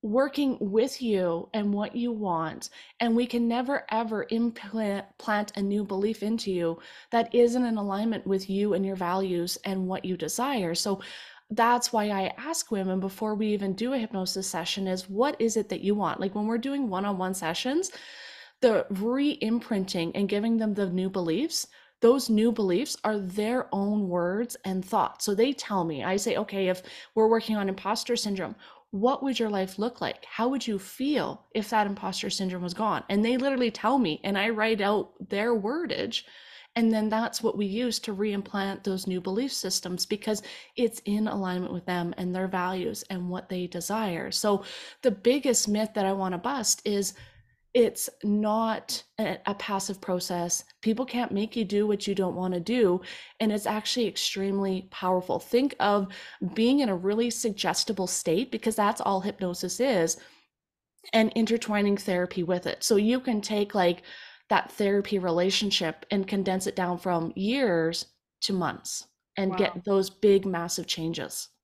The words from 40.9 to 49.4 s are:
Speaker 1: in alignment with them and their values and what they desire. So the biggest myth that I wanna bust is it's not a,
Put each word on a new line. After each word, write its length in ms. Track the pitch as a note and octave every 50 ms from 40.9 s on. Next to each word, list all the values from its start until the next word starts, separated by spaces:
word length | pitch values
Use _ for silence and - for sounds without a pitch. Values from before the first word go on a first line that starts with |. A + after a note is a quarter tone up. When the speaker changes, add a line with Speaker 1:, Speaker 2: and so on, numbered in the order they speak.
| A3+ - -
Speaker 1:
in 200 | - G3+ G#3 G#3+
alignment 460 | A3 - G3 F#3+ F#3 F3+ F3+ F3+ -
with 140 | - F3+ F3
them 280 | - F3+ F3 E3+ E3+ - -
and 160 | F3+ F3+ F3+
their 140 | F#3 F#3+ F#3
values 540 | F#3 F#3 F3+ F3+ F#3+ F#3 F3+ - G#3 - -
and 260 | _ G3 F3+ F3+ F3+
what 180 | F3+ F#3 F#3 -
they 180 | F#3+ F3+ F3+
desire. 640 | F3 - F3+ E3+ - G3+ A3 A3+ G3 E3+ D#3+ - -
So 340 | F#3+ - - G#3+ G3+ G3 G3+ - - - - - - _
the 80 | - C4
biggest 580 | G3+ - - A#3+ C4 D4 C4 C#4+ A#3 - - G#3+
myth 220 | G#3 G#3 A3 G#3+ -
that 100 | G#3+ G3
I 60 | F#3+
wanna 260 | G3 G3 F#3+ F#3 F#3 F3
bust 440 | - A#3+ C#4 C4+ A3 - - - -
is 280 | G#3 G#3 G3+ G3 G3 - - - - _ - _ _ _ _ _ _ _
it's 340 | B3+ A#3 G#3+ - - - - - _ -
not 800 | G#3 G#3 G#3 G#3+ G#3+ G#3+ A3 A3+ A3+ A3 - - - - - - _ _ -
a, 180 | A3 E3+ E3+ -